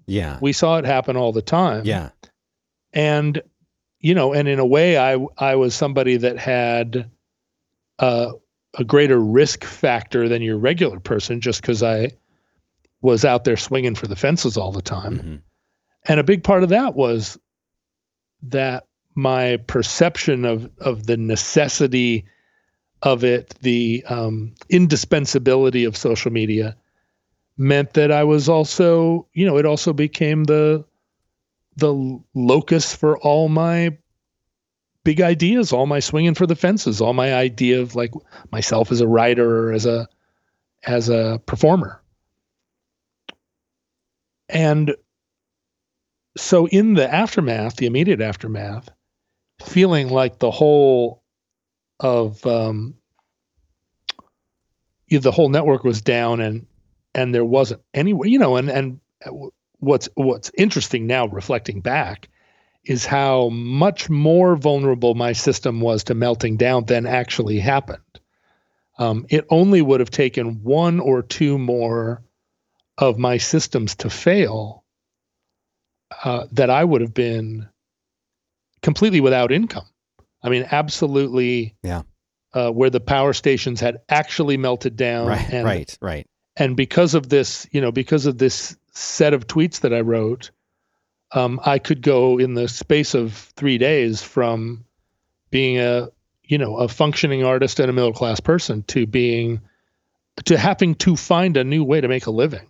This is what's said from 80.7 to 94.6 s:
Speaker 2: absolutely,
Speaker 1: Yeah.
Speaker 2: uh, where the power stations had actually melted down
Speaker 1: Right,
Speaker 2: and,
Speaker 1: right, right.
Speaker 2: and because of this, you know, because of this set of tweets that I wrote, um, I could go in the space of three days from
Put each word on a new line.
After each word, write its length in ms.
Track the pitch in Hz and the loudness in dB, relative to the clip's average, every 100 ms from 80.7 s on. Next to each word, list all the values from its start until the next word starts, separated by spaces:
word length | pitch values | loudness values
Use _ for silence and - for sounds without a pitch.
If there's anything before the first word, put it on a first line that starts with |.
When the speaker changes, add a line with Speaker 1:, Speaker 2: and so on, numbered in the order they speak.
Speaker 2:
absolutely, 1040 | 147 151 - 156 139 139 127 123 123 110 - | -2 -2 -4 -2 0 0 0 0 -2 -4 -10
Speaker 1:
Yeah. 200 | 92 87 78 _ _ _ _ | -10 -8 -10 _ _ _ _
Speaker 2:
uh, 160 | 127 120 | -4 -2
where 200 | 117 131 | 0 2
the 100 | 123 | 0
power 320 | 117 139 139 | 0 0 0
stations 480 | 135 147 131 135 120 | 0 0 -2 -2 -4
had 180 | 120 120 - | -4 -4 -2
actually 480 | 147 156 - 147 135 | -2 -2 -4 -2 -2
melted 400 | 131 123 131 113 | -2 -2 -4 -4
down 320 | 123 117 117 | -4 -2 -2
Speaker 1:
Right, 220 | 107 - | -4 -4
Speaker 2:
and, 120 | 123 113 | -4 -2
Speaker 1:
right, 320 | 92 73 - | -4 -6 -12
right. 260 | 95 78 - _ _ - | -10 -10 -12 _ _ -4
Speaker 2:
and 220 | 139 127 | -2 0
because 380 | 135 - 175 151 | 0 2 2 2
of 120 | 131 | 2
this, 380 | 143 127 - - | 2 2 -4 -6
you 100 | 143 | -4
know, 100 | 127 | -2
because 360 | 117 123 156 139 | -2 0 0 0
of 100 | 127 | 0
this 400 | 131 - - - _ | 0 0 -8 -16 _
set 400 | - - - 151 | -14 -8 0 2
of 140 | 143 113 | 2 0
tweets 340 | 160 170 - | -2 -2 0
that 120 | 131 | -2
I 80 | 117 | -2
wrote, 500 | 113 113 110 123 - _ _ _ _ _ _ _ _ | 0 0 -2 -6 -10 _ _ _ _ _ _ _ _
um, 280 | 135 123 123 - | -4 -2 -2 0
I 140 | 139 | 0
could 220 | - 147 | 0 -2
go 360 | 135 131 127 127 | 2 4 4 2
in 160 | 127 | 0
the 160 | 120 120 | -2 -4
space 440 | 117 - 151 147 | -6 -4 -4 -2
of 200 | 135 113 104 - - | -2 -4 -8 -18 -6
three 200 | 143 123 | -2 0
days 440 | 127 151 117 110 | 0 0 -2 -4
from 640 | - - 120 117 | -6 -2 -2 -2